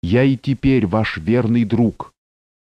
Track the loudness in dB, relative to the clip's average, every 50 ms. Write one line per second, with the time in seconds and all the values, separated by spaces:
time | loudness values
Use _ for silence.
0 | -4 0 0 2 2 2 0 0 -2 -4 -4 -2 0 2 2 2 2 0 0 0
1 | -2 -2 -6 -8 -4 0 0 0 2 2 0 0 0 0 0 0 0 0 -2 _
2 | -14 -18 _ _ _ _ _ _ _ _ _ _